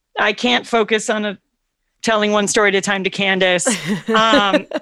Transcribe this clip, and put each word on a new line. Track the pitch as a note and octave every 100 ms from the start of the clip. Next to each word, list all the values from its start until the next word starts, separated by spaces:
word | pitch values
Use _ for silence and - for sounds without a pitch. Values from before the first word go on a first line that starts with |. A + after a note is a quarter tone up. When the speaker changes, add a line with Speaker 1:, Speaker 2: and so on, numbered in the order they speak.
| _ -
Speaker 1:
I | G#3
can't | G#3 B3 A#3+ -
focus | A#3 G#3+ A3 -
on | G#3+
a, | G#3 F#3+ _ _ _ _ _ _
telling | - G#3+ G#3
one | G#3 G3+
story | A#3+ G3+
at |
a | F#3+
time | G3 G3
to | F#3+
Candace. | - G3 F#3+ F#3 F3+ C4 F#3+ D3+
Speaker 2:
<laughs> | G3 -
Speaker 1:
Um, | A3 A3+ G#3+ G3+ F#3+ - D#4